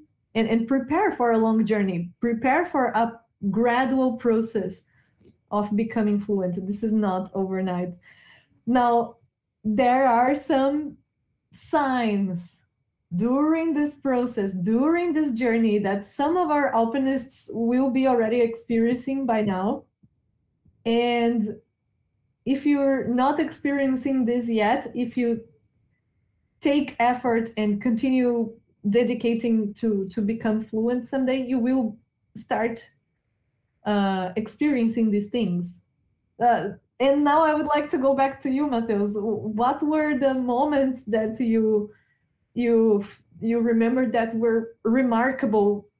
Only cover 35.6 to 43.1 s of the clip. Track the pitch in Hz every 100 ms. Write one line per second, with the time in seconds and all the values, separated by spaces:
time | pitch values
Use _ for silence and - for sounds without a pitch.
35.6 | 175 - _ _ _ _ _ - 240 220
36.6 | 190 - _ - 262 285 294 302 311 302
37.6 | 302 294 294 320 269 269 269 269 269 262
38.6 | 294 233 226 202 208 208 214 214 220 208
39.6 | 240 294 294 311 302 269 269 262 247 240
40.6 | 302 285 269 254 - 220 220 220 233 226
41.6 | 220 214 208 - _ _ _ _ _ 226
42.6 | 240 233 226 202 202